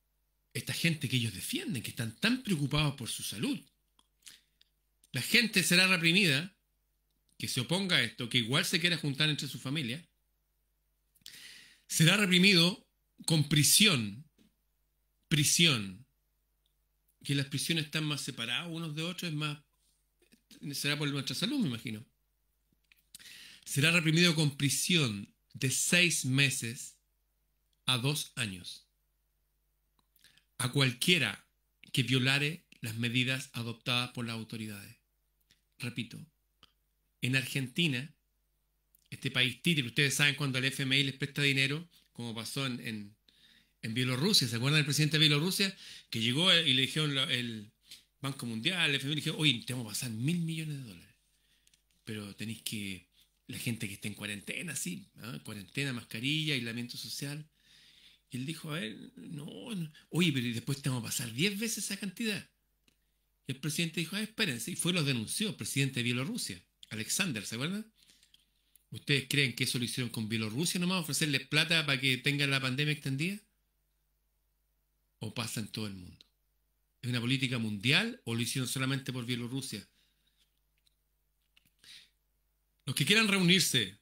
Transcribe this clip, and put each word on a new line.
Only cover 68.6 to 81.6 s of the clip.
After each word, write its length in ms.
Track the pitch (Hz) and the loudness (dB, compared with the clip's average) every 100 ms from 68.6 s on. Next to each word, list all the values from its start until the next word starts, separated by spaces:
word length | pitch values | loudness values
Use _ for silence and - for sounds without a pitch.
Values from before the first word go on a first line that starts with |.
| _ _ _ | _ _ _
¿Ustedes 360 | 107 - 139 - | -14 0 0 2
creen 240 | 139 135 | 0 0
que 100 | - | 0
eso 160 | 127 123 | -2 -2
lo 60 | 120 | -4
hicieron 240 | - 120 | -4 -4
con 180 | - 107 | -4 -4
Bielorrusia 520 | 113 110 117 170 185 | -2 -4 -2 -2 0
nomás, 240 | 175 190 | 0 0
ofrecerles 440 | 147 135 156 135 - | -2 0 2 0 0
plata 380 | 151 160 165 147 | 0 2 2 2
para 160 | 135 | 2
que 160 | 135 123 | 2 2
tengan 340 | 147 143 139 | 2 0 2
la 80 | 135 | 2
pandemia 340 | 131 131 151 | 0 0 0
extendida? 460 | 147 143 135 170 208 _ _ _ _ _ _ _ _ _ _ _ _ _ _ _ _ _ _ | -2 -2 -2 -2 -4 _ _ _ _ _ _ _ _ _ _ _ _ _ _ _ _ _ _
¿O 140 | 110 | -10
pasa 280 | - 113 - | -6 -6 -4
en 60 | 104 | -6
todo 180 | - 107 | -6 -8
el 60 | |
mundo? 320 | 95 90 85 - _ _ _ _ _ _ _ | -8 -16 -20 -20 _ _ _ _ _ _ _
¿Es 80 | 123 | -4
una 120 | 123 | -2
política 360 | 120 135 131 127 | 0 0 0 -2
mundial 640 | 110 104 117 170 226 247 - | -2 -2 2 2 2 -6 -4
o 100 | 117 | -2
lo 60 | |
hicieron 260 | 120 135 127 | 0 -2 -2
solamente 460 | 135 131 135 123 | -2 -2 -2 -4
por 120 | 127 117 | -6 -4
Bielorrusia? 640 | 120 120 135 131 104 - _ _ _ _ _ _ _ _ _ _ _ _ _ _ _ _ _ | -4 -4 -6 -6 -10 -12 _ _ _ _ _ _ _ _ _ _ _ _ _ _ _ _ _